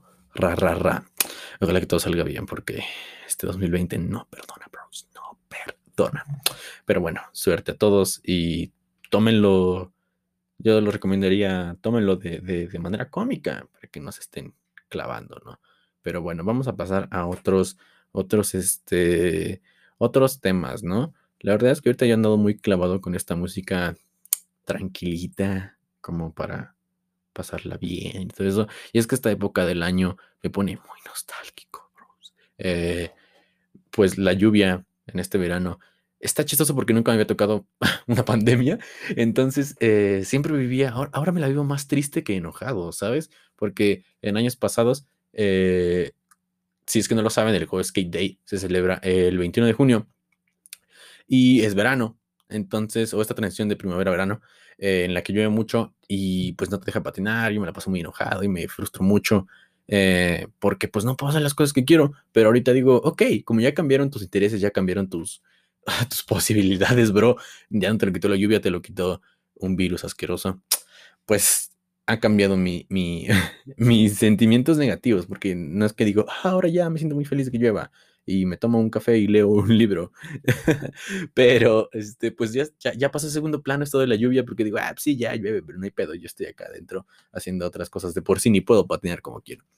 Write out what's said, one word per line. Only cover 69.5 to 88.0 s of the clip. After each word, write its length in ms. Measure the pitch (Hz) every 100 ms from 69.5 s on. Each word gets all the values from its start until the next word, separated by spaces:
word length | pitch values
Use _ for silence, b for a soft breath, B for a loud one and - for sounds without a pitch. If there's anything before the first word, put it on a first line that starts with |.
| -
un 200 | 95 90
virus 300 | 92 87 -
asqueroso", 560 | - - 87 95 92 - B B B B B -
pues, 460 | 101 - - - _ _ _ -
ha 140 | 113
cambiado 380 | 110 104 98 95
mi, 280 | 90 87 -
mi, 380 | 95 87 85 -
<laughs> 500 | 98 85 - - -
mis 400 | 120 117 107 101
sentimientos 600 | 110 104 113 120 143 156
negativos, 480 | 135 85 131 98 92
porque 280 | 95 98 90
no 300 | 76 95 107
es 80 |
que 120 | - 107
digo, 200 | 101 104
"Ah, 200 | - 185
ahora 200 | 185 180
ya 200 | 175 170
me 100 | 160
siento 160 | 156 147
muy 100 | 143
feliz 220 | 143 131
de 40 |
que 60 | 120
llueva", 320 | 117 98 69 b b b -
y 200 | 95 92
me 120 | 87
tomo 220 | 117 117
un 100 | 110
café 280 | 110 - 113
y 100 | 104
leo 200 | 104 104
un 280 | 104 101 110
libro. 340 | 113 87 87 B B 143
<laughs> 500 | - - - 147 143 B B 190 170
Pero, 560 | - 123 120 113 110 104
este, 380 | 110 104 - 113
pues, 200 | - 113
ya, 120 | 123 151 _
ya, 140 | 127
ya 160 | 117 139
pasa 160 | 143 151
a 20 |
segundo 320 | 151 156 147
plano 200 | 143 139
esto 160 | 143 135
de 80 | 131
la 80 | 107
lluvia, 280 | 123 127 123
porque 180 | 110
digo, 140 | 107 101
"Ah, 100 | -
pues 100 | -
sí, 140 | 302 120
ya 180 | 113 117
llueve, 280 | 101 104
pero 140 | - 92
no 80 | 98
hay 60 |
pedo, 220 | - 87 85
yo 100 | 87
estoy 220 | - 82
acá 180 | - -
adentro 400 | - 87 92 - b b
haciendo 340 | 92 - 92 87
otras 240 | - 87
cosas 240 | 87